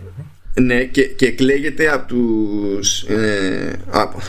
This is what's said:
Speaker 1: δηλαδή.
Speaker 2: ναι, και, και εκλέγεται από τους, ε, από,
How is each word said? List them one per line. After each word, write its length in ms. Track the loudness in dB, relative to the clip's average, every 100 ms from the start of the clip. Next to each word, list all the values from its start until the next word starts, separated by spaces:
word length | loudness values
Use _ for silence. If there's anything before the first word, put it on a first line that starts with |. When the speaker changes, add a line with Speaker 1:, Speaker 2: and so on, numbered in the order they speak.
| -12 -16 -16 -16 -2
Speaker 1:
δηλαδή. 60 | 2
Speaker 2:
ναι, 240 | 4 2
και, 200 | 2 0 0
και 200 | 2 0
εκλέγεται 680 | 4 2 2 0 0 0
από 140 | 0 0
τους, 960 | 0 2 2 0 -2 -2 0 0 -2
ε, 800 | -2 0 0 0 0 -2 -4 -6 -2
από, 280 | 0 0 -4